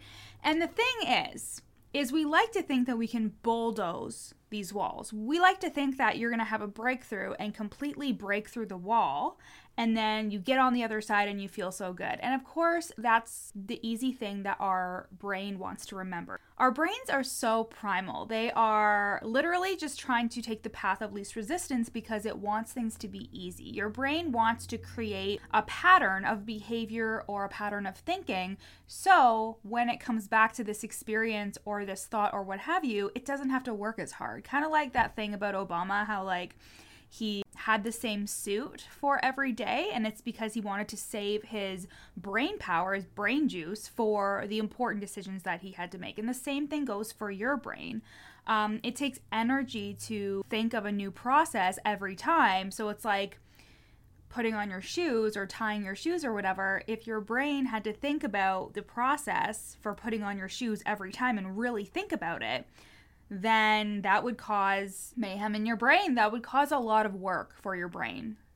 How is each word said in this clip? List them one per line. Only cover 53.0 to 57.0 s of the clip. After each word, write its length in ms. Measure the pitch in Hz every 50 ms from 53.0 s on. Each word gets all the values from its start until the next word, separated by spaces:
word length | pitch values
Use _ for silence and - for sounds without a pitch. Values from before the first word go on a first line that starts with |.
| -
like 340 | 226 202 196 202 196 - - - - - - - - - - - - - - - - - - - -
putting 240 | - 240 226 226 220
on 160 | 214 208 202
your 120 | 185 190
shoes 560 | 196 - - 339 349 320 240 226 220 214 214
or 100 | 208 196
tying 380 | 190 - - 226 214 214 208 202
your 100 | 190 196
shoes 300 | - - 320 349 349 294
or 80 | 247 220
whatever. 500 | 202 196 190 190 190 190 190 196 190 -
If 220 | - 226 220